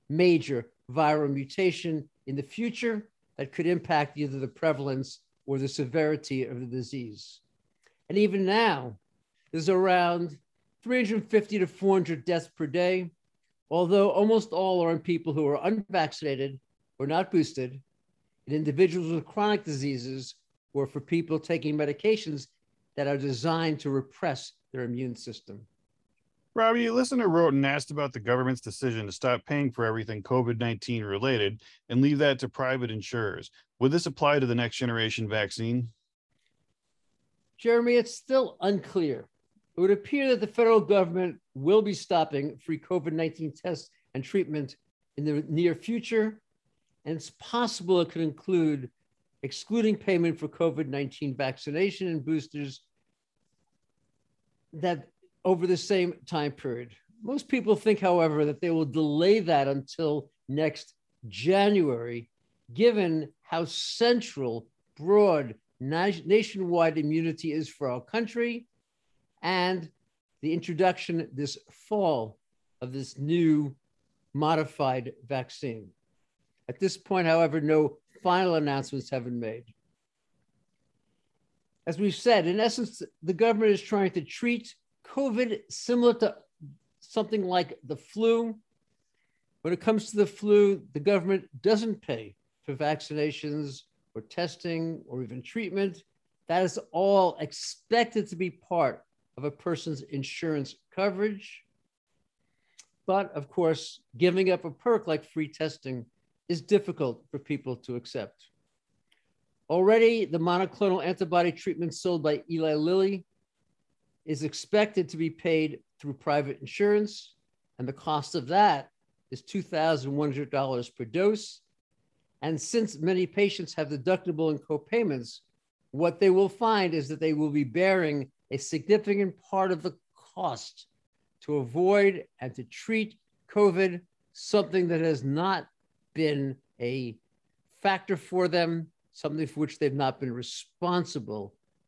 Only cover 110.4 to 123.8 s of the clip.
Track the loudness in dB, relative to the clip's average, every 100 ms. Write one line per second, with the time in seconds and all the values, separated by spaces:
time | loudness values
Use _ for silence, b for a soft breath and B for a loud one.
110.4 | 2 2 0 0 2 2 0 -2 2 2
111.4 | 2 0 -6 -4 -6 -4 -2 0 0 -2
112.4 | -2 -2 0 0 2 2 2 -2 -8 _
113.4 | _ _ _ _ _ _ _ _ -8 -4
114.4 | -4 -8 0 2 2 0 -4 -4 -4 -2
115.4 | 0 2 0 -4 _ _ -12 -6 0 0
116.4 | -2 -8 -12 0 2 2 0 -6 -18 _
117.4 | _ _ _ -10 -10 -6 -2 -2 -2 -6
118.4 | 0 4 4 2 -4 _ _ _ _ -16
119.4 | -8 -8 -4 0 2 0 -2 -2 -2 -4
120.4 | -4 -2 -2 -4 -6 -10 -6 0 0 0
121.4 | -6 -18 _ _ _ _ _ _ _ _
122.4 | -4 -4 -2 -2 -2 -2 0 0 0 2
123.4 | 0 0 -8 -6